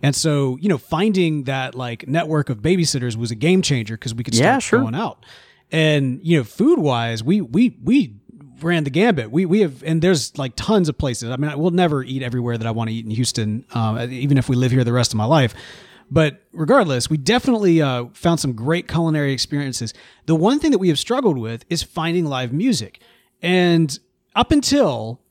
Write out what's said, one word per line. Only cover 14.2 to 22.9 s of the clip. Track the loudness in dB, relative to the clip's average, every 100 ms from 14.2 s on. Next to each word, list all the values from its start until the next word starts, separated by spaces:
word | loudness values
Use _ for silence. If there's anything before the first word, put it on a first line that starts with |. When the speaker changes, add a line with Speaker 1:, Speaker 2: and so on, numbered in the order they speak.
| 2 2
Speaker 1:
if | 2
we | 0
live | 2
here | 2
the | 2
rest | 0 0
of | 0
my | 2
life. | 2 2 -2 -20 -20 -20 -20 _
But | 0 0 -2 _
regardless, | -8 2 2 4 0 -2
we | -2
definitely, | 0 0 2 2 4 4
uh, | 2 -2 -6
found | -4 0 0
some | -2
great | -4 -2 -2 -2
culinary | -2 0 0 -2
experiences. | -4 -4 -4 -4 -6 -8 -10 -20 _ -2
The | 2
one | 2 2
thing | 2
that | 2
we | 2
have | 0
struggled | -2 0 2 0
with | -4 -8 _
is | -8
finding | -6 -6 -2 -2 -2
live | -4 -4
music. | -2 0 -2 -4